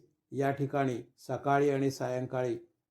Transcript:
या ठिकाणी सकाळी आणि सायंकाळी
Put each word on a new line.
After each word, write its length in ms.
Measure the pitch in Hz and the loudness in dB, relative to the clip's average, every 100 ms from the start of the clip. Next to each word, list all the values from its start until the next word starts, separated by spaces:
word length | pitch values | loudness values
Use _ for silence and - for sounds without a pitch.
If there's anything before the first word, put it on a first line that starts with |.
| - _ _ | -18 _ _
या 200 | 127 139 | -2 0
ठिकाणी 460 | 139 135 143 135 117 - _ | 0 -2 0 0 -2 -8 _
सकाळी 500 | - 123 139 139 143 | -8 -4 2 4 4
आणि 220 | 135 135 | 4 0
सायंकाळी 640 | 135 127 127 127 131 127 117 - _ _ | 0 -2 -2 -2 -2 -2 -4 -8 _ _